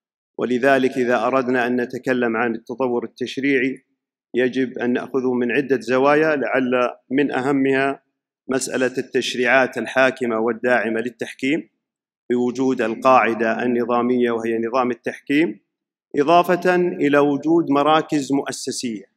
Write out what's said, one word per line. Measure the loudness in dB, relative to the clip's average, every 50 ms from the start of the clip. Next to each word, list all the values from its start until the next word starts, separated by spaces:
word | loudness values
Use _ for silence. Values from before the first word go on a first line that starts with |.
| _ _ _ _ _ _ -8 -6
ولذلك | -2 -2 0 2 4 4 4 4 2 0
إذا | 0 0 0 0 0 0 0
أردنا | 0 0 0 0 0 0 0 0
أن | 0 -2 -2
نتكلم | -4 -4 -8 -8 -4 -2 -2 0 0 -2 0
عن | -2 -2 -2 -4
التطور | -6 _ -10 -6 -4 -2 -2 -2 -4 -6
التشريعي | -8 _ -10 -10 -8 -6 -4 -2 0 0 0 0 -2 -4 -8 _ _ _ _ _ _ _ _ _ _ -2
يجب | 0 0 0 0 -2 -4 -4 -4 -4
أن | -2 -2
نأخذه | -2 -2 -4 -2 -4 -2 -2 0 0
من | 0 -2 0
عدة | 0 0 0 0 -2 -2
زوايا، | 0 0 2 2 4 4 4 4 2 2 0
لعل | -2 -2 -2 -2 -2 0 0 0 0 0 -2 -4 -8 _ -4
من | -2 0 0 0
أهمها | -2 -2 -2 0 0 0 0 0 0 0 0 -2 -4 -8 _ _ _ _ _ _ _ _ _ -4
مسألة | -4 -4 -4 -4 -2 -2 -2 -2 -2 -4
التشريعات | -6 -2 -2 -2 -2 -2 -4 -2 0 2 4 4 2 2 -2 -6
الحاكمة | -6 -2 2 2 2 2 2 -2 -4 -2 -2 -2
والداعمة | -2 -2 -2 -2 0 0 2 2 0 -2 -4 -4
للتحكيم | -6 -6 -8 -10 -12 -12 -10 -6 -4 -2 -2 -4 -6 _ _ _ _ _ _ _ _ _ _ _ _ -2
بوجود | 0 0 0 -2 -2 -2 -2 -2 0 0
القاعدة | -2 -2 -2 2 4 6 6 6 4 2 0 0 -2 -2 -2 -2
النظامية | -2 0 0 0 0 0 0 0 2 0 0 2 0 0
وهي | 0 -2 -2 -4 -4 -2
نظام | -4 -2 0 0 0 -2
التحكيم، | -4 -6 -8 -10 -10 -10 _ -2 0 0 0 0 -4 -10 _ _ _ _ _ _ _ _ _ _ -2
إضافة | 0 2 4 4 4 4 4 0 0 2 2 2
إلى | 2 0 0 0 0 0 4 4 4
وجود | 4 4 0 0 0 2 2 2 2 2
مراكز | 2 2 4 4 2 2 2 0 -2 -2 -2 0
مؤسسية | -2 -2 -2 -4 -8 -8 -8 -8 -8 -6 -8 -8 -8 -10 -14 _ _